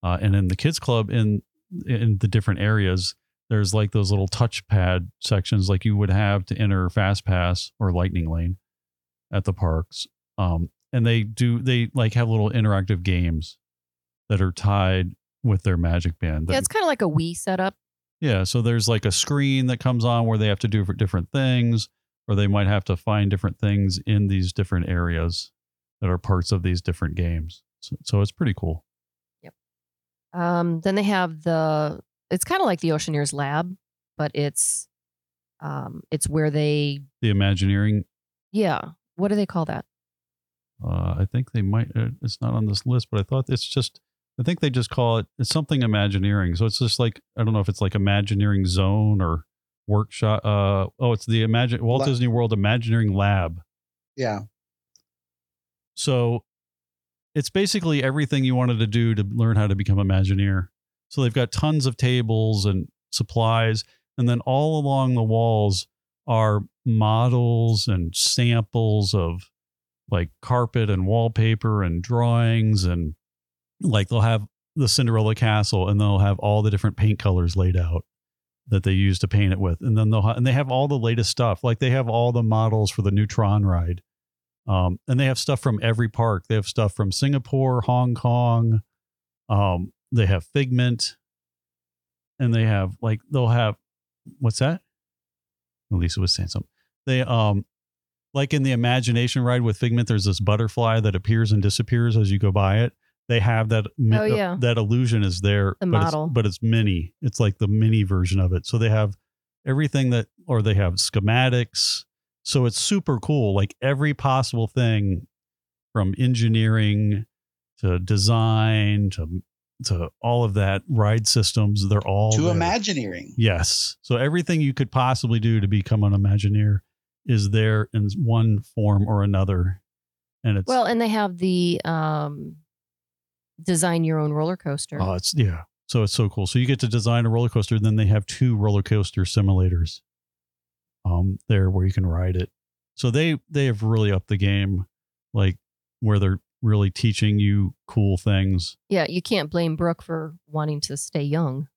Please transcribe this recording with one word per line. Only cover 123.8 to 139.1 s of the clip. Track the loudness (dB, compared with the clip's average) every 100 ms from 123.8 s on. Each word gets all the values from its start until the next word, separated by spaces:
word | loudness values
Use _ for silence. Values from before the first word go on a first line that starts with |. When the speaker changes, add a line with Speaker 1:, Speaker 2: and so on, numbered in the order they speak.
| -4 -10
Speaker 1:
So | -4 -2
everything | 0 -2 -2 0
you | 0
could | -2 -2
possibly | 0 0 0 0 0
do | 2 2
to | 2
become | 0 0 2
an | 2
Imagineer | 4 2 2 2 2 2 0 _ _ _ _ -2
is | 0 2
there | 0 2 0 -2
in | -2 -2 -2
one | 0 2 2 0 -4
form | -2 0 2 2
or | 0
another. | 0 0 0 0 0 -4 _ _ _ _ _ _ -2
And | -2
it's | 0
Speaker 2:
Well, | 0 0
and | 0
they | 0
have | 0 -2 -2
the, | -2 0 0 -2
um, | -2 -2 -2 -2 -6 -8 -14 -16 _ _ _ _ _ _ _ _ _ _
design | -4 -2 0 0 0
your | 0
own | 0
roller | -2 -2 -4
coaster. | -6 -8 -8 -6
Speaker 1:
Oh, | -2 -2
it's, | -4 0
yeah. | 0 0 -10 _ _
So | -2
it's | 0
so | 0 -2
cool. | -2 -4
So | -2
you | 0
get | 0
to | 0
design | -2 0 0 0
a |
roller | 0 0
coaster, | 0 0 0
and | 2
then | 2
they | 4
have | 2 0
two | -2 0 2
roller | 2 0
coaster | 0 0 0